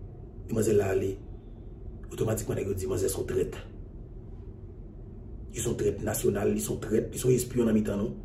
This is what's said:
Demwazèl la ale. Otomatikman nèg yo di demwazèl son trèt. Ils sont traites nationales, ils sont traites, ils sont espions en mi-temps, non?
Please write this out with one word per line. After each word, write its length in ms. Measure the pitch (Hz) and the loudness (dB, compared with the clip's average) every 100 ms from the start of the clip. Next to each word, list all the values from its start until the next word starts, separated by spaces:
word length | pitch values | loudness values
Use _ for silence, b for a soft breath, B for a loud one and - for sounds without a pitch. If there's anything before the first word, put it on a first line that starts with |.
| - - - - - | -12 -14 -14 -12 -2
Demwazèl 320 | 107 107 101 | 2 6 6
la 140 | 98 | 6
ale. 220 | 95 95 - - - - - - - - - - | 4 2 -2 -8 -12 -14 -14 -14 -14 -12 -12 -6
Otomatikman 480 | - 107 107 - 107 | 0 0 0 0 -2
nèg 100 | 104 | 0
yo 60 | 92 | -2
di 100 | 92 | 0
demwazèl 240 | 95 127 | 0 0
son 160 | - - | 0 0
trèt. 300 | 92 - - - - - - - - - - - - - - - - - - - - - | 0 0 -2 -10 -12 -12 -12 -12 -14 -12 -12 -12 -12 -14 -14 -14 -14 -14 -14 -12 -12 -8
Ils 80 | - | -2
sont 120 | 113 | 0
traites 300 | 107 104 - | 2 2 2
nationales, 480 | 107 107 - - - | 0 2 4 4 4
ils 60 | - | 2
sont 160 | - - | 0 -2
traites, 340 | - 107 - | 2 2 2
ils 40 | - | 2
sont 120 | 127 | 4
espions 360 | 120 - 123 113 | 4 4 4 6
en 60 | |
mi-temps, 240 | 107 104 101 | 6 4 0
non? 180 | 113 - | -2 -4